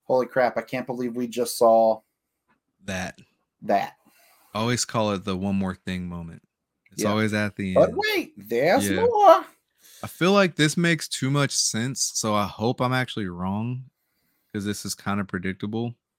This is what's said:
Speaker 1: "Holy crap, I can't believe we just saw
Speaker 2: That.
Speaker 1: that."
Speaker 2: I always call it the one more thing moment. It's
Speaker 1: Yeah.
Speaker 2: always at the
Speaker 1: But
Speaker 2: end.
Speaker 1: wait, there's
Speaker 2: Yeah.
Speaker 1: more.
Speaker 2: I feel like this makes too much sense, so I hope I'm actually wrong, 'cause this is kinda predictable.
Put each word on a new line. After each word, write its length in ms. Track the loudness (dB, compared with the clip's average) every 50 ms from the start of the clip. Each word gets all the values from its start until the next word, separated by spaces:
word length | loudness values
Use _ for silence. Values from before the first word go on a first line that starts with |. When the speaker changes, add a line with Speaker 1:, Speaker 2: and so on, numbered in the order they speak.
| _
Speaker 1:
"Holy 220 | 0 2 2 2
crap, 300 | 0 0 2 2 2 0 -2
I 40 |
can't 240 | -6 -4 -6 -6 -6 -6
believe 260 | -6 -4 -6 -4 -4
we 140 | -4 -6 -4
just 280 | -4 -4 -4 -4 0
saw 440 | 4 4 6 6 6 6 4 2 0 -6 _ _ _ _ _ _ _ _ _ _ _ _ _ _ _ _
Speaker 2:
That. 360 | -8 -8 -6 -8 -8 -12 -16 -20 _ _ _ _ _ _ _
Speaker 1:
that." 340 | -2 0 0 0 0 -4 -8 _ _ _ _ _ _ _ _ _ _ _ -6
Speaker 2:
I 40 | -4
always 240 | -2 0 0 -2 -2
call 280 | -2 -2 0 0 0
it 120 | 0 -2 -4
the 120 | -4 -4
one 180 | -4 -2 -2 -2
more 180 | 0 -2 -2 -4
thing 320 | -6 _ -8 -6 -6 -6 -8
moment. 340 | -8 -10 -12 -12 -16 -20 _ _ _ _ _ _ _ _ _ _
It's 120 | _ -2
Speaker 1:
Yeah. 80 | 0 0
Speaker 2:
always 220 | 2 2 0 0 0
at 200 | 0 -2 -2 -4
the 180 | -4 -4 0 2
Speaker 1:
But 160 | 4 4 4
Speaker 2:
end. 80 | 2 -2
Speaker 1:
wait, 360 | -2 -2 -2 -2 -4 -6 _
there's 520 | -20 -10 -4 -2 0 2 2 2 2 2 0
Speaker 2:
Yeah. 120 | 0 0 0
Speaker 1:
more. 400 | 2 4 6 8 8 8 8 4 -2 -16 _ _ _ _ _ _ -20 -16 -14
Speaker 2:
I 40 | -14 -14
feel 240 | -4 0 2 4
like 240 | 6 6 4 4 2
this 200 | 2 2 2 2
makes 300 | 2 2 2 2 0 -2 -6
too 220 | -6 -4 -2 0
much 220 | 2 2 0 0
sense, 480 | 0 -2 -2 -2 -2 -2 -4 -4 -4 -4
so 320 | -6 -4 -4 -2 -2 0 0
I 120 | 0 0
hope 340 | -2 -4 -2 -2 -2 0 0
I'm 120 | 0 0
actually 360 | 0 -2 -2 -4 -6 -6 -6 -6
wrong, 560 | -6 -6 -4 -4 -2 -4 -4 -6 -6 -8 -10 -16 _ _ _ _ _ _ _ _ _ _ _ _
'cause 120 | -8 -6 -4
this 200 | -4 -6 -6 -8
is 100 | -10 -10
kinda 300 | -8 -6 -4 -4 -4 -4
predictable. 720 | -4 -6 -6 -4 -6 -6 -6 -8 -6 -6 -6 -6 -6 -8 -12 _ _ _